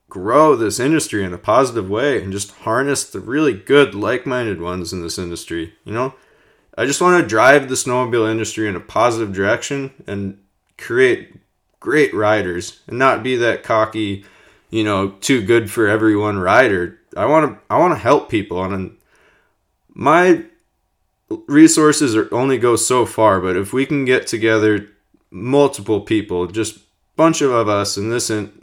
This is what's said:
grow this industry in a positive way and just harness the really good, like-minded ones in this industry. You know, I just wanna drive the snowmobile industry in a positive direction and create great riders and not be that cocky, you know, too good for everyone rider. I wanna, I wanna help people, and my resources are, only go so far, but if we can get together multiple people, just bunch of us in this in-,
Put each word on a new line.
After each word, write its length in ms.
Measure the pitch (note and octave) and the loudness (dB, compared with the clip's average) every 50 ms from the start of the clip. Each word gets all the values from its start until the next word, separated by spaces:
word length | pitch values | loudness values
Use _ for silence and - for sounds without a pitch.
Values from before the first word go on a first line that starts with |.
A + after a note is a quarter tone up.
| _ - | _ -16
grow 480 | - F#2+ F2+ A2 B2 D3 D#3 D#3 C#3 | -12 -8 -4 2 4 4 6 4 4
this 240 | A2+ A2+ G2+ G2 A#2 | 2 0 -2 -2 -2
industry 420 | A#2+ C#3+ D#3+ D3+ - - A2 G2+ | 0 0 0 0 -2 -2 -4 -4
in 120 | F#2+ F2+ F2+ | -4 -4 -8
a 40 | F2 | -6
positive 520 | - G#2+ A2 C3 C3+ A#2+ A2+ A2+ F#2 F#2+ | -2 2 2 2 2 0 -2 -6 -4 -4
way 320 | G2+ A2+ C#3 D3 B2+ F#2+ | -4 -2 -2 0 -2 -2
and 100 | E2+ G2 | -4 -6
just 200 | F#2+ G2+ - - | -8 -8 -10 -12
harness 520 | - - - A2+ A2+ B2+ C#3 C#3+ C3+ - - | -14 -12 -6 -4 -2 -2 0 -2 -2 -4 -6
the 160 | - - G2 | -10 -12 -14
really 320 | F#2+ G#2+ C3 D3+ D#3 C#3 | -10 -6 -2 -2 0 0
good, 420 | G#2 F#2+ - - C3+ C#3+ C#3 G#2 G2 | -2 -4 -2 2 4 4 4 4 0
like-minded 640 | G2+ G#2 G#2+ B2+ B2 - C#3 B2+ B2 A#2+ G#2+ F#2+ E2 | -6 -4 -4 -4 -4 -4 -6 -6 -4 -4 -4 -6 -6
ones 300 | E2+ F2 F2+ F#2 E2+ E2 | -8 -8 -8 -8 -8 -8
in 100 | F#2+ F2+ | -10 -10
this 160 | E2+ E2 - F#2+ | -10 -10 -8 -8
industry. 560 | F2+ F2 E2+ - - - E2 E2+ D#2+ - _ _ - | -8 -8 -10 -12 -12 -10 -8 -8 -8 -10 _ _ -14
You 80 | F#2+ | -10
know, 220 | G#2+ A#2 C3 C#3+ - _ _ _ _ _ _ _ _ _ _ _ - - | -6 -6 -6 -6 -8 _ _ _ _ _ _ _ _ _ _ _ -6 -4
I 80 | A#2+ | -4
just 160 | C3+ C#3+ - | -2 -2 0
wanna 240 | F3+ F3+ F3+ F3 - | 2 2 4 2 2
drive 420 | G#2+ A2 A2 A#2+ C3 C#3+ C#3+ C3+ B2+ | 0 0 4 6 6 6 6 4 0
the 60 | C3 | -6
snowmobile 560 | C3 - C3 B2 B2+ B2+ A#2 A#2+ A#2 A2 A2 | -6 -4 -2 -2 -2 -2 0 0 0 0 0
industry 380 | A2 A2+ G#2+ - - A2 A2 G#2 | -2 -4 -4 -6 -6 -6 -4 -4
in 80 | F#2 | -6
a 40 | E2+ | -8
positive 540 | - - - G#2 A#2 B2 A2+ A2+ A2+ G2 F#2+ | -8 -6 -2 0 0 0 0 -2 -6 -6 -4
direction 580 | G2 F#2+ G2+ A#2+ B2 - - C#3+ C#3 C3+ C3+ _ - - | -2 0 0 0 -2 -4 -6 -8 -6 -8 -10 _ -16 -14
and 320 | - G2+ G2+ G2+ F#2+ - _ _ _ _ _ _ _ _ - | -12 -10 -8 -10 -10 -12 _ _ _ _ _ _ _ _ -16
create 580 | - - A#2 B2+ C3 B2+ A2 - - - - - _ _ _ _ _ _ _ _ | -8 -2 2 4 4 4 4 0 -4 -14 -20 -20 _ _ _ _ _ _ _ _
great 340 | - G#2 C#3 D#3 C#3+ - - | -6 -2 2 2 2 2 0
riders 640 | G#2 G#2+ G#2 G#2+ G#2 F#2+ F2+ E2+ F2 F2 - - _ _ | 0 2 2 2 2 0 -4 -6 -8 -8 -12 -14 _ _
and 120 | - A2+ B2 | -10 -4 0
not 240 | C3+ C3+ A2+ A2 | 2 2 2 0
be 140 | A2 C3 B2+ | -2 -2 -2
that 260 | A#2 A#2+ A2+ G2 - | 0 0 0 0 -2
cocky, 600 | - - A2+ G#2+ A2 - - A2 G#2+ G2+ G2 G2 - - _ _ _ _ _ _ _ - | -2 0 0 0 0 0 -2 -4 -4 -4 -4 -8 -10 -18 _ _ _ _ _ _ _ -6
you 140 | A2 A2 G#2 | -4 -2 -2
know, 260 | G#2 G2+ F#2+ G2 G2 G2 - | 0 0 -2 -2 -4 -6 -6
too 220 | - - C3+ A#2+ | -2 0 0 0
good 280 | G2 G2+ A#2 A#2 A2 G2 | 2 2 2 2 2 -2
for 160 | - A#2 A2 | -2 0 0
everyone 520 | G2+ G#2+ G#2+ A2 A2 G#2 G2+ G#2 G#2+ G2+ F#2+ | 2 2 2 2 2 2 2 0 -2 -2 -2
rider. 600 | F2+ F#2 G#2 B2 C3 A2+ G2 F2 F2 E2+ - _ _ - - | 0 4 4 4 4 4 2 0 -2 -6 -10 _ _ -12 -6
I 100 | - G#2 | -4 0
wanna, 320 | B2+ D#3 D#3+ D3+ B2+ G2+ - _ - | 2 2 2 2 0 -4 -8 _ -2
I 100 | G#2 C3+ | 0 2
wanna 180 | E3+ F3+ - | 2 2 0
help 320 | - - A#2+ C#3+ - - - | 0 2 2 2 2 0 -2
people, 360 | A#2+ G#2 G2 - F2 F2+ F#2+ | -4 -4 -4 -4 -6 -6 -4
and 320 | F#2+ G2 F#2 F#2 - - _ _ _ _ _ _ _ _ _ _ _ _ _ _ _ _ _ _ _ | -4 -6 -6 -8 -10 -12 _ _ _ _ _ _ _ _ _ _ _ _ _ _ _ _ _ _ _
my 520 | - - - C#3 D#3+ F3 F3+ F#3 E3 - - - _ _ _ _ _ _ _ _ _ _ _ _ _ _ _ - G#2+ A2 - | -10 -4 0 2 4 4 6 4 4 2 0 -12 _ _ _ _ _ _ _ _ _ _ _ _ _ _ _ -14 -14 -12 -6
resources 680 | - C#3+ D3+ D#3+ D#3 D#3 D#3 D3+ D3+ D3 - D3+ B2 G#2+ | 0 4 6 6 6 6 4 4 4 2 2 0 0 0
are, 160 | A2 - - | 0 0 0
only 260 | G2+ A#2+ C3 C3+ C3 A2+ | -2 -2 0 0 0 2
go 160 | A#2 B2 A2+ | 2 2 2
so 300 | A2 - - B2+ B2 A2+ | 2 0 0 2 0 0
far, 340 | - - A2+ A2 G#2+ F#2+ F#2 | 0 0 2 2 4 4 2
but 160 | F2+ F#2 F#2 | 0 0 -2
if 160 | F#2+ G2 - | -2 -2 -2
we 140 | - B2+ C#3 | -2 -2 -2
can 180 | - D3+ C#3+ C3+ | -2 -2 -2 0
get 220 | B2+ B2+ - - | 0 0 0 0
together 600 | - B2 G#2+ A2 A2+ A2 G#2+ G#2+ G#2+ G#2 G2 G2+ - _ _ _ _ _ _ _ _ | -4 -6 -2 0 2 2 4 2 2 0 0 -4 -10 _ _ _ _ _ _ _ _
multiple 720 | - F2+ G#2+ B2+ C#3 C#3+ C#3+ C#3 - - G2+ A2+ G#2+ G2 | -14 -10 -4 0 2 4 2 2 0 -4 -4 -4 -4 -2
people, 460 | F#2+ - A2+ G#2 G2+ G2+ F2+ F2 F2+ | -2 -2 -2 -2 -2 -2 -4 -4 -4
just 320 | F2 G2 A2 G#2+ - - - _ _ _ _ _ _ _ | -4 -4 -6 -6 -6 -8 -16 _ _ _ _ _ _ _
bunch 260 | - D#3+ E3 D#3 - | 2 2 2 2 2
of 120 | D3+ C3+ B2 A#2 A2 G#2 | 0 0 2 2 0 0
us 280 | G#2 G2+ G2+ - - | 0 -2 -2 -4 -4
in 120 | G2+ G2+ A2+ | -6 -6 -4
this 220 | A#2 A#2+ A#2 - | -4 -4 -4 -4
in-, 200 | A2 G#2+ G2 - - _ | -4 -4 -6 -8 -12 _